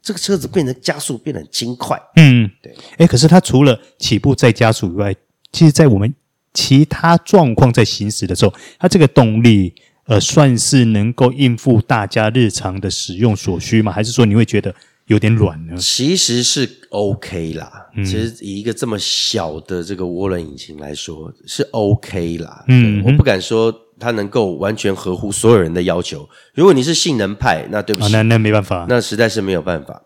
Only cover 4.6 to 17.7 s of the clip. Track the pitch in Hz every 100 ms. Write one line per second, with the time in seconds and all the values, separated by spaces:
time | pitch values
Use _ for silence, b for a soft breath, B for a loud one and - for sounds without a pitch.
4.6 | 113 110 98 90 101 98 _ _ _ -
5.6 | 165 143 156 98 107 139 _ _ _ -
6.6 | - 135 151 - 165 170 - 196 147 110
7.6 | 127 117 107 - 104 - 98 90 101 B
8.6 | B B 180 196 143 - 117 110 117 104
9.6 | 90 b b b - 113 - - 143 117
10.6 | - 139 117 107 107 117 123 123 135 117
11.6 | - 113 - 117 98 - 110 123 113 -
12.6 | 98 95 95 - - 90 117 101 - 85
13.6 | - 113 107 92 110 120 117 104 110 101
14.6 | 98 b b b _ 107 107 113 101 78
15.6 | 82 87 90 - 135 185 - 120 120 143
16.6 | 127 - _ 101 101 98 - 90 82 80
17.6 | 76